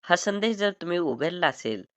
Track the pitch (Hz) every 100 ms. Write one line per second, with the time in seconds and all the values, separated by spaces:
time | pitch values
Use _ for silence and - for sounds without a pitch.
0 | - 175 - 202 220 208 202 202 165 175
1 | 165 120 151 180 160 - 113 107 -